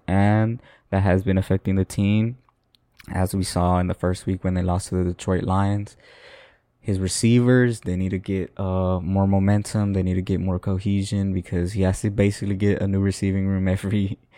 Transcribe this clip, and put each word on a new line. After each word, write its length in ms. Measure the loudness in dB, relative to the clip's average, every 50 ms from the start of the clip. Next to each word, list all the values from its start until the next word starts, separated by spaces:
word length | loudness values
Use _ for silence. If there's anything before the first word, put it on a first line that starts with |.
| -6 -2
and 540 | 0 2 4 4 4 2 2 0 -2 -6 -12 -18 -20 _ _ -4
that 100 | -2 0
has 220 | 2 4 2 2 2
been 160 | 2 0 0
affecting 360 | 2 0 -2 -2 0 0 0
the 100 | 0 0
team. 520 | -2 0 0 0 2 2 2 2 0 -4 -8 _ _ _ _ _ _ _ _ _ _ _ _ -18 -8
As 240 | -4 -2 -2 0 0
we 80 | -2 -2
saw 360 | -2 0 0 2 2 2 2
in 80 | 2 0
the 60 | -2
first 320 | -2 -2 -2 -2 -2 -2
week 180 | -4 -4 -2 -2
when 100 | -2 -2
they 80 | 0
lost 280 | 0 0 -2 -2 -4 -4
to 60 | -2
the 80 | -2 -2
Detroit 400 | -2 -4 -6 -4 -2 -2 -2 0
Lions. 540 | 0 0 0 0 0 0 -2 -4 -8 -14 _ _ -20 -20 -20 -20 -20 -20 -20 -20 -20 _ _ _ _ _ _
His 200 | -6 -4 -2 -2
receivers, 800 | -2 -2 -2 0 2 4 4 4 4 6 4 4 4 2 0 -4
they 160 | -4 -4 -4
need 140 | -2 -2 -2
to 80 | -2 -4
get, 340 | -4 -2 -4 -4 -4 -6 _ -6
uh, 400 | -4 -2 0 0 0 0 0 -2
more 260 | -2 -2 0 2 2
momentum. 680 | 2 2 2 2 2 2 2 0 -2 -2 -2 0 0 0
They 100 | 0 0
need 120 | 0 0
to 60 | -2
get 200 | -2 -2 -2 -2
more 180 | 0 -2 -4 -4
cohesion 760 | -2 -2 -4 -2 -2 0 0 0 -2 -2 -2 -2 0 0 -2
because 380 | -2 -4 -4 -2 -2 -2 -2
he 120 | 0 0 0
has 180 | 0 0 0
to 80 | -2 -4
basically 460 | 0 2 2 2 0 -2 -4 -4 -2
get 260 | 0 2 0 0 0
a 60 | 0 0
new 100 | 0 0
receiving 480 | 0 0 0 0 -2 0 0 0 0 0
room 220 | 0 0 0 0
every, 480 | 0 0 -2 -2 -2 0 -2 -2 -4 -8 _ _ _